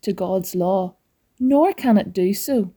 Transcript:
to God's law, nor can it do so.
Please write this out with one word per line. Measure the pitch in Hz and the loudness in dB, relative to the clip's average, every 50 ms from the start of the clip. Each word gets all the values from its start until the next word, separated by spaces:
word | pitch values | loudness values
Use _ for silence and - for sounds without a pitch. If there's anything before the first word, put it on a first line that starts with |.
| - | -8
to | - 196 | -8 -6
God's | - 185 180 190 190 180 - - | -4 -4 -2 -2 -2 -4 -4 -4
law, | 180 175 180 190 190 185 180 - _ _ _ _ _ _ _ _ - | -2 0 0 0 0 -2 -4 -8 _ _ _ _ _ _ _ _ -4
nor | 254 254 277 285 311 392 381 | 0 2 4 4 4 2 0
can | - - 262 220 208 | 0 2 4 4 4
it | - 185 180 | 2 0 -2
do | 190 180 185 202 | 0 0 0 0
so. | - - - 277 240 196 180 - | -2 -2 -2 0 0 -2 -2 -6